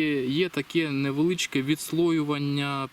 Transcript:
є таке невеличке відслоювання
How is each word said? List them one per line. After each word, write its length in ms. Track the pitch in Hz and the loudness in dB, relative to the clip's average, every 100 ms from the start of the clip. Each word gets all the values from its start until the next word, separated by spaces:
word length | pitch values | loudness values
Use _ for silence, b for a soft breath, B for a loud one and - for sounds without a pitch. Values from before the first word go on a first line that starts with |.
| 156 143 127 | 2 0 0
є 220 | 147 180 | 0 0
таке 400 | 151 - 170 156 | -2 -2 0 0
невеличке 720 | 139 139 139 165 180 - 139 | 0 0 2 2 0 -2 -2
відслоювання 1300 | 135 156 - 160 170 160 147 147 143 143 143 139 135 | 0 -2 -2 0 2 2 0 -2 0 0 -2 -4 -6